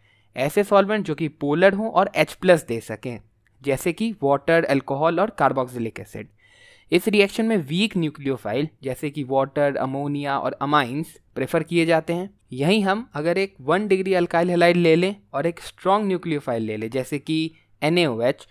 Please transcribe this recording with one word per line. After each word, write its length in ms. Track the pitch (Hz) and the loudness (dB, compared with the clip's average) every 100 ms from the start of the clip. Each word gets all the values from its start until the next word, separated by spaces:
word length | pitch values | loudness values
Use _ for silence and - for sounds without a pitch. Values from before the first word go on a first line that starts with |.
| _ _ _ 120 | _ _ _ -6
ऐसे 280 | 143 208 | -2 0
सॉल्वेंट 420 | 202 202 196 214 160 | 4 4 4 -2 -2
जो 100 | 151 | -4
कि 120 | 160 | -6
पोलर 460 | - 143 156 190 | -4 -2 4 4
हों 180 | 196 220 | 4 -2
और 200 | 175 196 - | 0 0 0
एच 180 | 156 | -2
प्लस 320 | - 185 165 - | 0 4 4 2
दे 120 | 117 | -8
सकें, 400 | - 110 127 117 - _ _ _ | -6 -10 -8 -12 -16 _ _ _
जैसे 320 | 135 131 180 | -4 -2 -2
कि 220 | 165 226 202 | -2 -4 -2
वाटर, 400 | 139 139 - 165 | 0 0 2 2
अल्कोहल 560 | 165 139 - 139 165 170 | 4 0 -2 0 0 2
और 160 | 214 - | -2 0
carboxylic 580 | 135 131 123 123 113 - | 0 0 -4 -4 -6 -8
एसिड। 280 | - 110 107 _ _ _ - _ - | -14 -14 -16 _ _ _ -20 _ -2
इस 160 | 170 220 | 0 2
रिएक्शन 380 | 202 196 - 226 | 2 2 2 0
में 120 | 214 | 0
वीक 400 | 135 170 214 185 | -2 0 0 0
न्यूक्लियोफाइल, 680 | 156 147 135 131 104 120 156 _ | -4 -4 -6 -4 -4 -4 -4 _
जैसे 260 | 135 127 151 | -10 -6 -8
कि 140 | 143 | -6
वाटर, 520 | 127 135 135 151 143 131 | -2 0 0 0 0 0
अमोनिया 600 | 131 139 147 143 143 135 | -4 -4 -4 -4 -4 -4
और 200 | 127 - | -4 -4
अमाइंस 560 | 143 147 120 139 165 - _ - | 0 2 0 -4 -8 -12 _ -8
प्रेफर 280 | 131 170 | -2 -2
किए 220 | 156 170 165 | -2 0 2
जाते 280 | 160 160 | 2 0
हैं। 160 | 170 196 _ - | -6 -6 _ -14
यहीं 300 | 127 147 214 | -2 2 2
हम 260 | 196 208 254 | 2 -2 -4
अगर 240 | 147 160 180 | -6 -2 -2
एक 180 | 190 - | -4 -6
वन 260 | 131 180 208 | -2 0 2
डिग्री 260 | 190 190 | 0 0
alkyl 340 | 185 170 170 180 | 0 0 0 0
halide 280 | 175 170 175 | 4 4 6
ले 200 | 170 165 | 6 4
लें 200 | 185 202 _ | 2 -4 _
और 120 | 139 160 | -4 -4
एक 140 | 170 | -6
स्ट्रॉन्ग 480 | - - 185 202 202 | -16 -6 0 2 2
न्यूक्लियोफाइल 560 | 180 170 147 135 117 | -2 -2 -4 -2 -4
ले 140 | 110 107 | -4 -6
लें, 120 | 113 | -6
जैसे 300 | 131 127 143 | -6 -4 -8
कि 320 | - 160 160 _ _ - | -4 -2 -2 _ _ -4
एनएओएच, 640 | 147 175 160 113 123 139 - | 0 2 2 2 0 -2 -8